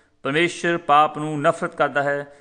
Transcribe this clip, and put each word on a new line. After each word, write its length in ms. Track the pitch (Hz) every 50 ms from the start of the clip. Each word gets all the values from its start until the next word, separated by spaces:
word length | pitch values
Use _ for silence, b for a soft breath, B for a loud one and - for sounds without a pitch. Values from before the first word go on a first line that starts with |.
| B B B B -
ਪਰਮੇਸ਼ਰ 540 | 135 139 160 170 170 - - - 175 170 165
ਪਾਪ 400 | 170 - 143 147 151 151 151 151
ਨੂੰ 240 | 151 156 156 147
ਨਫ਼ਰਤ 340 | 143 165 160 - 185 165 -
ਕਰਦਾ 280 | - 156 139 127 143 139
ਹੈ 300 | 143 143 143 143 - B B